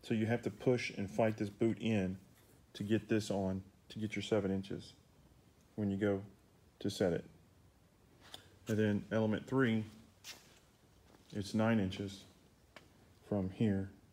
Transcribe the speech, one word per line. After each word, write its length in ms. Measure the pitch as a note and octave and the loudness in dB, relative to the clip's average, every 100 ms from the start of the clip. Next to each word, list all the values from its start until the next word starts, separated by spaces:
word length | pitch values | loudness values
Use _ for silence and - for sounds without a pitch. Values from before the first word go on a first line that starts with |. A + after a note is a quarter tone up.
So 120 | - | -2
you 120 | A2+ A2 | -2 0
have 160 | A#2+ | 0
to 80 | - | -2
push 400 | - - B2 - | -2 2 2 0
and 200 | - G2 | -6 -6
fight 260 | - A2+ A2 | 2 0 2
this 140 | G#2 | -6
boot 280 | - A2+ G#2+ | 0 0 0
in 380 | A2+ G#2+ F#2 F#2+ - - - - - | 0 2 0 -4 -12 -20 -20 -20 -20
to 120 | - | -8
get 240 | G#2 A2 - | 0 0 2
this 220 | A2 G#2 | -2 0
on, 320 | G2 F#2+ F#2+ - - - | -2 0 -2 -8 -20 -14
to 100 | - | -8
get 160 | G#2+ | -6
your 80 | G#2 | -6
seven 280 | G2 A2 G2 | 0 2 2
inches 440 | F#2+ G2 - - - _ - - - - _ _ | -2 -4 -10 -12 -20 _ -20 -20 -20 -20 _ _
when 160 | - G#2 | -4 -2
you 60 | G2 | 0
go 260 | G#2 G2 G#2 - _ _ - _ | 0 0 -4 -20 _ _ -20 _
to 100 | G#2 | -6
set 220 | - F#2+ | 2 2
it. 120 | E2+ - - - _ - _ _ _ _ - - - - - - | 2 -4 -20 -20 _ -20 _ _ _ _ -20 -20 -20 -20 -18 -2
And 100 | G#2+ | 2
then 260 | G#2+ G#2 - | 4 2 0
element 360 | A2 A2 G#2 - | 0 2 0 0
three, 380 | C3 B2+ A2 G2+ - - _ - - - - _ _ _ _ _ - - | 2 4 2 -2 -12 -20 _ -18 -18 -20 -20 _ _ _ _ _ -20 -10
it's 220 | G#2 G2 | -8 -2
nine 260 | A2 A2 A2+ | 2 4 4
inches 440 | F#2+ F#2 G2+ - - - - _ _ - - - - - - | 2 -2 -8 -10 -18 -20 -20 _ _ -20 -20 -20 -20 -20 -4
from 220 | G#2 F#2 | -2 -2
here 400 | F#2 A2+ G2 G2 - - | 2 2 4 0 -10 -20